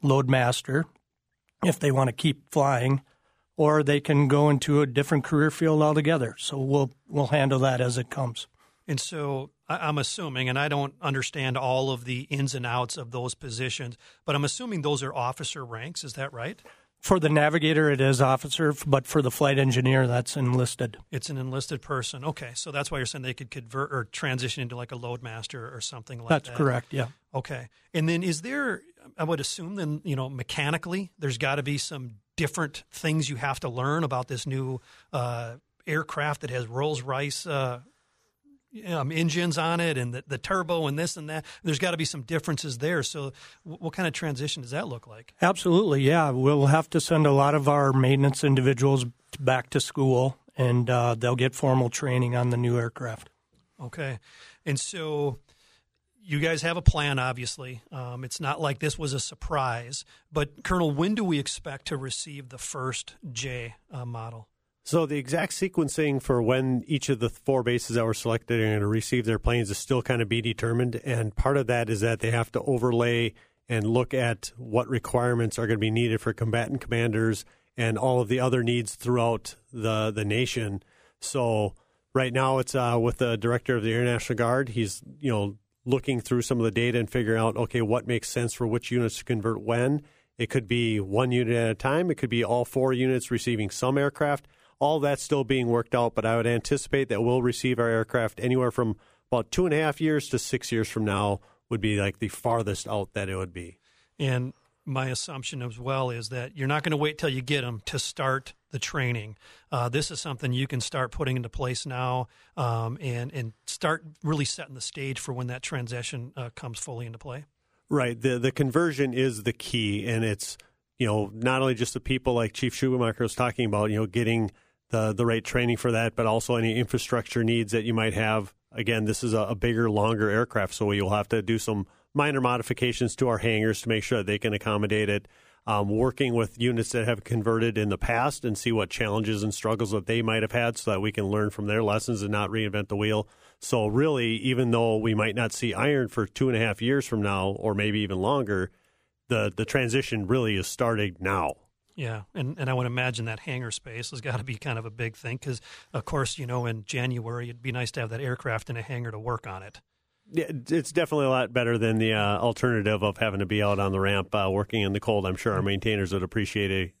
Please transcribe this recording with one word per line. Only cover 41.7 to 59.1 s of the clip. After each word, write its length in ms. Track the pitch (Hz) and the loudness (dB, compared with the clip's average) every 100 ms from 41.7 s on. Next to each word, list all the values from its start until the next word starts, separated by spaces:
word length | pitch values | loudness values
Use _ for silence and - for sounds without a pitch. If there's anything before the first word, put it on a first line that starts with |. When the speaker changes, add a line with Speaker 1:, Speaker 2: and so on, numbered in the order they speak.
| 147 | 0
Speaker 2:
gotta 200 | 185 170 | 0 0
be 80 | - | -4
some 180 | 151 | -6
differences 560 | 120 165 156 147 156 120 | -4 -4 -2 -4 -4 -4
there. 240 | 147 175 | 0 0
So 280 | 131 156 135 - - - | -2 -6 -10 -12 -20 -20
w-, 140 | 170 165 | -16 -10
what 140 | 165 | -8
kind 140 | 170 175 | -2 -2
of 60 | |
transition 500 | 127 160 131 147 - | -2 -4 -4 -4 -6
does 80 | 120 | -6
that 160 | 139 214 | -6 -6
look 180 | 120 - | -8 -14
like? 300 | 110 - _ | -20 -20 _
Speaker 1:
Absolutely, 580 | 175 190 185 170 208 139 | 2 2 4 4 6 4
yeah. 300 | 135 165 151 | 6 6 4
We'll 340 | 127 131 147 139 | 4 4 6 6
have 240 | 156 - | 6 4
to 100 | 165 | 0
send 280 | - 165 151 | 4 6 6
a 40 | |
lot 220 | 139 139 | 8 6
of 160 | 151 139 | 4 4
our 240 | 143 139 | 4 6
maintenance 500 | 131 127 135 139 139 | 6 6 6 4 4
individuals 600 | 147 135 131 120 139 135 123 - _ - | 4 6 4 4 4 4 0 -8 _ -2
back 300 | 131 131 - | 2 2 0
to 80 | 143 | -2
school, 600 | - - 135 127 131 - _ - | -2 2 4 4 4 0 _ 0
and, 320 | 127 123 120 | 2 4 4
uh, 240 | 123 120 | 2 2
they'll 220 | 113 120 123 | 2 0 2
get 180 | 131 | 0
formal 380 | - 139 131 120 | 2 4 4 2
training 440 | - 139 127 123 123 | 0 0 0 2 2
on 140 | 123 | 2
the 80 | 120 | 2
new 220 | 120 120 | 2 0
aircraft. 500 | 117 - 123 110 - _ _ _ _ _ | -2 -6 -10 -10 -16 _ _ _ _ _
Speaker 2:
Okay. 380 | 123 - 139 120 - - - - - | -14 -8 -8 -8 -14 -20 -20 -12 -4
And 140 | 139 | -4
so 580 | - 185 156 147 143 123 _ _ _ _ _ _ _ _ 202 | -4 -8 -6 -2 -2 -4 _ _ _ _ _ _ _ _ -6
you 140 | 147 | 0
guys 240 | 160 160 | 0 0
have 140 | 165 170 | -2 6
a 40 | |
plan, 380 | - 156 143 135 | 6 6 2 0
obviously. 640 | 127 123 123 - 127 123 - | 0 -2 -6 -8 -12 -14 -14
Um, 320 | 131 123 123 | -10 -10 -10
it's 160 | 127 - | -10 -6
not 200 | 143 151 | -4 -2
like 200 | 151 131 | -2 0
this 180 | 151 - | -4 -2
was 160 | 151 | -4